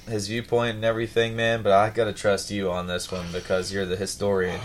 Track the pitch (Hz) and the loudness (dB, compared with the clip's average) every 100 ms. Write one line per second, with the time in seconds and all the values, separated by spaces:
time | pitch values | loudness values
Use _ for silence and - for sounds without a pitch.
0 | - 110 98 117 117 120 120 110 113 113 | -6 -4 -4 -6 0 0 2 0 0 0
1 | 113 - 117 113 113 117 104 98 107 110 | 0 0 0 2 2 2 6 6 6 2
2 | 110 95 107 95 - 101 95 90 90 90 | 0 0 2 0 0 -2 -2 -2 -2 -4
3 | - 90 87 90 - 92 92 98 92 90 | -4 -8 -6 -6 -2 -2 0 -2 -2 -2
4 | 95 - 101 98 90 90 | -4 -2 0 2 0 -2